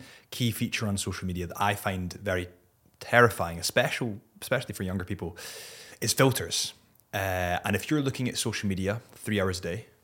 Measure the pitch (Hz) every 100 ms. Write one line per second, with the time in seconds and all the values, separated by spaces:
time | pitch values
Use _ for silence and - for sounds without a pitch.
0 | - - - - 120 - 120 - 107 98
1 | 98 - 92 90 87 - 101 101 104 92
2 | 90 - 98 90 90 - _ _ _ -
3 | - 120 117 - 85 85 - 123 139 -
4 | 120 101 - - - 120 - 104 92 95
5 | 90 95 85 - - - - - - -
6 | 110 - 135 117 82 - - - _ _
7 | - 101 98 92 87 90 104 101 - 151
8 | 135 131 123 - 117 - 101 92 95 113
9 | - - 107 104 95 90 87 107 - _